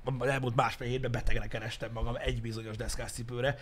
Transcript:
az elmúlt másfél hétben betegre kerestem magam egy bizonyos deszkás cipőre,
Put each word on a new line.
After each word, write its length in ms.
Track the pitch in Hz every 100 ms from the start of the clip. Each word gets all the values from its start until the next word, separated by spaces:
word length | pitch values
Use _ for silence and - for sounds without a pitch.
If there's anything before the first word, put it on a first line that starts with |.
| 127 127
az 80 | 127
elmúlt 280 | 135 123 123
másfél 320 | 113 - 120
hétben 220 | 131 123
betegre 360 | 117 - 110 107
kerestem 440 | 113 113 - 113
magam 240 | 113 117 123
egy 240 | 131 117
bizonyos 360 | 113 110 110 107
deszkás 360 | 110 - 113
cipőre, 440 | - 117 120 135 123